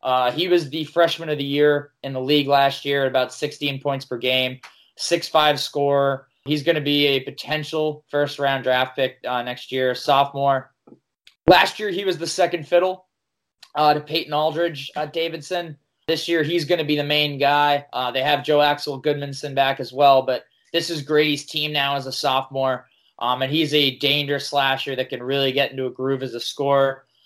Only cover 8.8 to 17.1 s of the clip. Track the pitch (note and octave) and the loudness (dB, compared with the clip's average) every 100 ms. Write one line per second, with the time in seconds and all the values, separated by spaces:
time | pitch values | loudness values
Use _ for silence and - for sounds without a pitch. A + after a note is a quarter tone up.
8.8 | C3 - C3 B2+ - B2 B2 B2 - C3 | 0 -2 -4 -4 -6 -4 -4 -10 -8 -2
9.8 | C3 B2 - C#3 C#3+ C#3 C#3 C3+ B2+ _ | -2 -2 2 2 2 0 0 0 -2 _
10.8 | _ - _ _ _ _ - F3+ G3 - | _ -20 _ _ _ _ 6 6 6 0
11.8 | G#3+ F3+ G3 E3 E3 - F3 F3 C#3 F3 | -6 -4 -4 -4 -6 0 0 0 2 2
12.8 | F#3 F#3 _ _ _ _ _ _ - D3 | 2 -4 _ _ _ _ _ _ -12 0
13.8 | D3+ D3+ D3 F3 C#3+ D3+ D#3 D#3 E3+ D3 | 2 2 0 -4 -2 0 0 0 -2 -4
14.8 | C#3 - D3+ E3 E3 D#3 D3 F3+ E3+ D3+ | -12 -8 -6 -4 -6 -6 -6 -6 -6 -14
15.8 | _ _ - D#3+ D#3+ E3+ D3 E3+ D3 E3+ | _ _ -4 -4 0 0 2 0 0 0
16.8 | D3+ D3 C#3+ | 0 -2 0